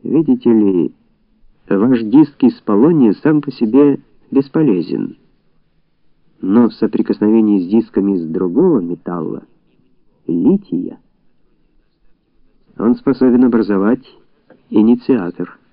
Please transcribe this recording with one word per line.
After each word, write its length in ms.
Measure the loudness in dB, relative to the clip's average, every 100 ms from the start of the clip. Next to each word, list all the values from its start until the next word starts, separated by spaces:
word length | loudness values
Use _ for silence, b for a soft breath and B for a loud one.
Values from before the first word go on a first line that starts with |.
Видите 480 | -2 -2 0 0 2
ли, 440 | 2 2 0 -2 -6 _ _ _ _ _ _ _
ваш 360 | -2 0 0
диск 380 | 2 4 2 _
из 120 | -2 -2
полония 520 | -4 2 2 4 2 2
сам 200 | 0 -2
по 100 | -4
себе 480 | -6 0 2 2 0 _ _ _
бесполезен. 840 | -4 -2 -2 0 0 -4 -8 -10 -16 _ _ _ _ _ _ _ _ _ _ _ _
Но 300 | -2 2 0
в 40 |
соприкосновении 840 | 0 -4 -4 -4 -2 0 2 2 0
с 80 | 0
дисками 460 | -2 -2 -4 -2
из 120 | -4 -6
другого 520 | -6 -4 0 0 0
металла, 640 | -4 -10 -10 -8 -8 -12 _ _ _ _ _ _ _ _ -8
лития, 720 | -2 0 0 -4 -10 -8 -14 _ _ _ _ _ _ _ _ _ _ _ _ _ _ _ _ _ -4
он 180 | -2 -2
способен 480 | -2 0 2 2
образовать 600 | 2 0 -2 0 0 -2 -6 _ _ _ _ _ _
инициатор. 920 | 0 2 0 0 -2 -2 -10 -14 -14 _